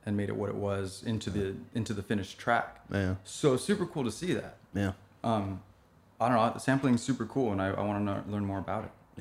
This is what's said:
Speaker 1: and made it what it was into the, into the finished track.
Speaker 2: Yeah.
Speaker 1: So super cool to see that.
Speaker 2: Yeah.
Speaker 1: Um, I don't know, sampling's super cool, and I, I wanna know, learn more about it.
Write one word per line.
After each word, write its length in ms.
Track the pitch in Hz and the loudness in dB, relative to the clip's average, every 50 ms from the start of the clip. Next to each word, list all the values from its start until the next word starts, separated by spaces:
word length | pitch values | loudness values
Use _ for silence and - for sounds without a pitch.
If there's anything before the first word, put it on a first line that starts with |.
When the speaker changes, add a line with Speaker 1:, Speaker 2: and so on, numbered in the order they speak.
| - | -4
Speaker 1:
and 120 | 110 104 101 | -2 0 0
made 100 | 101 101 | 0 0
it 60 | 107 | -2
what 140 | 107 104 101 | -2 -2 -2
it 60 | 104 | -2
was 460 | 104 101 101 98 98 98 92 92 - - | -2 -2 -2 -2 -2 -2 -6 -8 -8 -4
into 240 | 117 113 104 - 107 | -4 -4 -2 -2 -2
the, 260 | 92 104 98 95 98 - - - - | -2 0 0 -2 -2 -6 -10 -6 -4
into 180 | 120 107 - 110 | -4 -2 -2 -4
the 80 | 98 95 | -6 -2
finished 340 | - 113 101 92 - - - | -2 -2 -2 -2 -6 -10 -6
track. 420 | - 123 117 113 - - - - - - | 0 2 2 2 2 -2 -8 -18 -12 -4
Speaker 2:
Yeah. 240 | - 101 98 92 95 95 - | 0 2 2 2 0 -2 -4
Speaker 1:
So 340 | - - - - 147 127 127 | -12 -8 2 4 4 4 4
super 280 | - - 208 202 180 | 2 2 0 0 0
cool 180 | - - 156 127 | -4 -4 -4 -4
to 80 | 113 | -4
see 220 | 101 - 175 180 135 | -4 -4 -2 -2 -2
that. 240 | 101 - - - - - - - | -2 -2 -8 -12 -18 -18 -6 -2
Speaker 2:
Yeah. 200 | 101 101 95 92 - - - - - - | 0 0 0 -2 -4 -12 -20 -20 -6 -2
Speaker 1:
Um, 380 | 117 113 107 101 98 98 95 - - - _ _ _ _ - - - _ - | 0 0 0 0 -2 -6 -8 -10 -14 -20 _ _ _ _ -20 -20 -18 _ 0
I 80 | 113 120 | 2 4
don't 80 | 127 113 | 6 6
know, 200 | 113 120 - 110 | 6 4 2 0
sampling's 420 | - - 135 135 139 135 120 117 - | 0 2 2 4 4 4 4 4 2
super 220 | - 131 - 113 | 0 0 0 -2
cool, 260 | 101 - 135 127 113 | -2 0 0 2 2
and 100 | 98 95 | 2 2
I, 60 | 95 95 | 2 2
I 120 | 98 98 | 0 0
wanna 180 | 101 104 104 101 | 0 0 0 0
know, 220 | 104 101 98 - - 98 | 0 0 -2 -2 -4 -4
learn 160 | 104 104 101 | -4 -2 -2
more 140 | 98 98 98 | -2 -2 -4
about 240 | 87 92 95 110 98 | -2 -4 -4 -4 -4
it. 60 | - - - - _ - - | -8 -12 -16 -20 _ -12 -8